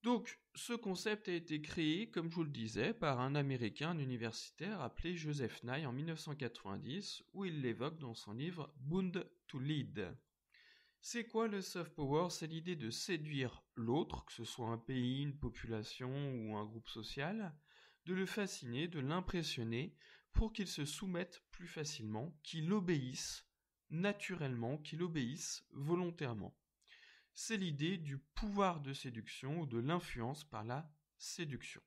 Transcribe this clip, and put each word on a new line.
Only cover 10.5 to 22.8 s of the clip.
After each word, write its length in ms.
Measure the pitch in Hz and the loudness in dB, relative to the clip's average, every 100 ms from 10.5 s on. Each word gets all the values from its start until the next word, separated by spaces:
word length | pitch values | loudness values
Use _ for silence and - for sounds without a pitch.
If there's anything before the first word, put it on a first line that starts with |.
| - - - _ _ | -20 -20 -20 _ _
C'est 240 | - 233 | -6 -4
quoi 220 | 226 220 226 | -2 2 2
le 140 | 202 | 0
soft 340 | 185 185 165 | -2 -4 -6
power ? 360 | - 139 147 175 | -2 4 4 4
C'est 180 | 165 160 | 0 -4
l'idée 260 | 165 165 | -4 -4
de 160 | 175 113 | -2 -2
séduire 720 | - - 170 151 143 127 - _ - | -2 0 0 0 0 0 -2 _ -4
l'autre, 480 | 113 131 - - | 4 4 4 -2
que 80 | - | -8
ce 100 | - | -10
soit 280 | 113 - 113 | -8 -4 -2
un 80 | 113 | -2
pays, 440 | 113 131 123 131 | -2 0 2 2
une 160 | 147 143 | 0 -2
population 720 | 139 - - 110 107 - 127 135 143 | -4 -4 -2 -2 -2 -4 -4 -2 -2
ou 220 | 127 110 107 | -2 -2 -2
un 80 | |
groupe 240 | 104 113 - | -2 -6 -8
social, 680 | 113 107 - 147 220 190 147 _ - - _ | -8 -6 -2 -2 -2 -4 -8 _ -20 -20 _
de 100 | - | -2
le 120 | 185 185 | 2 2
fasciner, 640 | - 196 - 127 120 170 | 2 0 -2 -2 0 0
de 100 | 170 | 0
l'impressionner, 960 | 131 170 185 180 156 - 113 117 170 - - - _ | 2 2 2 0 0 0 0 0 -2 -6 -20 -20 _
pour 200 | - 220 | 4 4
qu'il 140 | - 196 | 2 -2
se 180 | - | 0
soumette 600 | 143 - 190 175 175 - _ | -2 -2 -2 -2 -2 -8 _
plus 160 | - 175 | -16 -12
facilement, 680 | - 147 - 110 107 127 - | -6 -4 -4 -2 -2 -4 -8
qu'il 300 | - 160 156 | -6 -2 4
obéisse 760 | 208 | 4